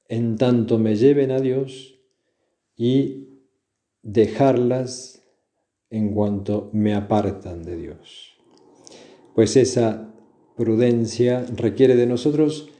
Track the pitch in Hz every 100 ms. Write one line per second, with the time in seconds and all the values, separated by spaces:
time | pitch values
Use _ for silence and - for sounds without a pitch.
0 | _ 117 117 110 127 123 110 117 110 107
1 | 127 143 131 131 131 131 135 - - _
2 | _ _ _ _ _ _ _ _ 117 135
3 | 139 - - - _ _ _ _ _ _
4 | 107 107 107 - 135 120 123 127 127 -
5 | - - _ _ _ _ _ _ _ 110
6 | 104 104 104 101 98 104 98 107 104 104
7 | 101 107 98 - 90 87 82 85 76 -
8 | - - - _ _ _ _ _ - -
9 | - - _ - 107 135 120 - 113 107
10 | - - _ _ _ - 113 113 123 120
11 | 110 - 123 123 123 120 113 - 131 123
12 | 120 123 151 147 151 151 - _